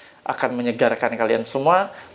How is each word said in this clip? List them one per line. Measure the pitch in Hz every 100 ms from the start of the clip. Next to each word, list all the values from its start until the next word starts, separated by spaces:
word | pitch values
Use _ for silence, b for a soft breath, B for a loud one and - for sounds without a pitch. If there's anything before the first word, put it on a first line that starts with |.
| B B
akan | - 131 127 123
menyegarkan | 120 117 120 110 120 117
kalian | 110 117
semua, | 113 139 143 180 196 B B